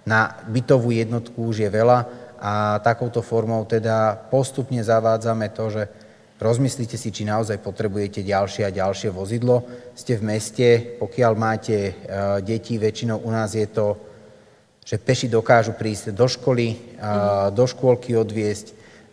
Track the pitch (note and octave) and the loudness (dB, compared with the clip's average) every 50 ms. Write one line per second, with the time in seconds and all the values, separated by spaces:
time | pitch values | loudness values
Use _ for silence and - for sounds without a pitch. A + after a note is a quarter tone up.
0 | - G#2+ A2 A2 A2 - - - - A2+ A2 C3 - - C#3+ B2+ A#2 A#2+ A#2 A2+ | -4 0 2 2 2 0 -2 -8 -8 -4 -2 0 4 4 4 4 4 2 2 0
1 | A2+ A2 A#2+ A#2 - - - A#2+ A2+ A#2 A2 G#2+ G#2+ G2+ G2+ G#2+ A2+ A#2+ B2 B2 | 0 0 -2 -4 -6 -6 -8 -6 -4 -2 -2 0 0 0 2 4 4 6 6 4
2 | A#2+ - - - - - - - G#2 G2+ G#2 G#2+ G#2+ G#2 G#2 G#2 - A#2+ A#2 - | 2 -2 -8 -16 -18 -18 -14 -8 -6 -4 -2 0 0 0 0 2 2 0 0 0
3 | B2 A#2+ - A#2+ A2 - A#2 A2+ A2 A2+ A2+ A2 G#2+ G#2+ A#2 A2 G#2+ A2+ A2 A2 | -2 -4 -2 -2 -2 0 0 0 0 0 -2 -2 -2 0 0 0 0 2 2 2
4 | A2 G#2+ G2+ - - - B2+ C3+ C3 C3+ - C#3 B2 - B2+ A#2+ G#2+ A2+ A2+ A2+ | 2 2 0 -2 -4 -2 0 0 0 0 -2 -6 -4 -2 -2 -2 0 2 2 4
5 | A2 A2+ A2+ A2 A2+ A2+ A2+ A2+ G#2+ G2 - - A2+ A2 G#2 G#2+ G#2 - - - | 4 2 2 2 0 -2 -2 -2 -2 -4 -4 -4 -6 -4 -4 -4 -6 -6 -10 -16
6 | - - - _ _ _ _ - G#2+ A2+ A#2+ A#2+ C#3 B2 - - A#2 A2 - A2+ | -20 -20 -20 _ _ _ _ -2 0 2 2 2 2 0 -2 -4 -6 -6 -8 -8
7 | - A2+ - - G#2+ G#2 G#2+ A2+ A2+ G#2+ G#2 G2 - G2+ F#2+ - A2 G#2 F#2+ G#2 | -8 -8 -6 -6 -4 -2 -2 -2 -2 -2 -4 -6 -6 -8 -6 -4 -4 -2 -2 -2
8 | G2+ G2 - G#2+ F#2+ G2 G2 F#2+ G2+ G2 - - G#2 G2 F#2 G2 F#2+ G2 G2 - | -4 -4 -4 -6 -4 0 0 0 0 0 -2 -2 -4 -2 -2 -2 -2 -2 -2 -2
9 | - G#2+ F2+ F#2+ G2 G2 A#2 A#2 B2 B2 B2 B2 A#2+ - - - - - - - | -4 -6 -4 -4 -6 -4 -4 0 2 2 2 2 0 -4 -12 -18 -18 -18 -20 -10
10 | - - A#2+ G#2 A2 G#2+ G#2+ A2 A2 - - - B2 A#2+ A#2 A2+ A2+ - - - | -4 -4 -2 -2 -2 -2 -2 -2 -4 -4 0 2 6 6 6 6 4 -2 -8 -8
11 | A2 G2+ - C3 B2 A2+ A2 G#2+ A2+ A2 A2 G#2+ - - A2 G2+ G2 F#2+ F#2 - | -8 -6 0 2 2 2 2 2 0 0 0 -2 -2 -2 -2 0 0 -2 -6 -8
12 | - - F#2+ G2 G2+ G2 G2+ G2+ F#2+ G#2 A2+ A2 - - A#2+ G#2+ G#2+ G#2+ G#2 - | -10 -8 -6 -2 -2 0 0 0 -2 -2 -4 -4 -4 -4 -2 0 0 0 0 -2
13 | B2 A#2 A2 G#2+ - A2+ A2+ A2+ A2 G2 G2+ A2 G#2+ G2+ - A2+ G#2 G#2 G2+ - | -2 -2 -2 -2 -2 -2 -2 -2 -2 -2 -2 -2 -2 -2 0 0 0 0 0 -4
14 | - - - - - - - - _ _ _ _ _ _ _ _ _ - A2+ G#2+ | -8 -20 -20 -20 -20 -20 -20 -20 _ _ _ _ _ _ _ _ _ -8 -8 -4
15 | - - B2+ - C3+ A#2+ A#2 A2+ G#2+ - B2 A#2 G#2+ A2+ - - A2 A2 G#2 F#2+ | 0 0 0 0 0 0 2 2 4 6 6 6 6 4 -2 -4 -4 -4 -4 -6
16 | - A2 G2+ G2+ B2 C3 - - - C#3 B2+ A#2+ A#2 A2+ A2 - - - - - | -8 -4 0 2 2 2 2 0 0 0 2 2 2 0 -2 -6 -10 -18 -16 -10
17 | - G#2 G#2 G#2 G2+ G2+ G2+ G2 G2 G2+ G2+ A#2+ B2+ B2+ - - C3+ B2+ B2 A#2+ | -6 -2 0 0 2 2 2 2 2 2 2 2 2 2 0 2 2 4 4 2
18 | - - A#2+ A2+ A2 G2+ G2+ A2 G#2+ G#2 G2+ - - - - - - - - - | 2 0 0 0 0 0 0 -2 -2 -2 -2 -4 -8 -16 -20 -20 -20 -20 -20 -20
19 | - - | -20 -10